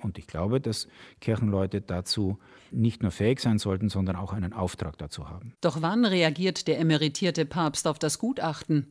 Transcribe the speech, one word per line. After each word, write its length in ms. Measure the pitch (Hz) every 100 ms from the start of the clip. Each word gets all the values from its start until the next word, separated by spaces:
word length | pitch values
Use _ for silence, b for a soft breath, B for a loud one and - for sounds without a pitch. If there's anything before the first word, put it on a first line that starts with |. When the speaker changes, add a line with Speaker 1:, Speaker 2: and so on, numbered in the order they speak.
Speaker 1:
Und 160 | 107 87
ich 80 | -
glaube, 340 | 78 95 127
dass 260 | 127 107 - B B B
Kirchenleute 600 | - 107 110 98 95 101
dazu 560 | - 90 92 - 95 101 B B B
nicht 320 | 123 113 -
nur 80 | 98
fähig 300 | - 104 135
sein 180 | 120 107
sollten, 320 | 104 95 104
sondern 280 | 98 92 90
auch 160 | 92
einen 200 | 101 87
Auftrag 460 | - 92 - 80 -
dazu 320 | 76 - 76
haben. 240 | 82 117 -
Speaker 2:
Doch 200 | 170 160
wann 240 | 165 220 233
reagiert 640 | 185 160 147 185 160 -
der 100 | 143
emeritierte 720 | 160 151 151 - 185 165 151
Papst 400 | 175 156 - 165
auf 100 | 151
das 220 | 156 -
Gutachten? 680 | 226 269 160 147 - 151 135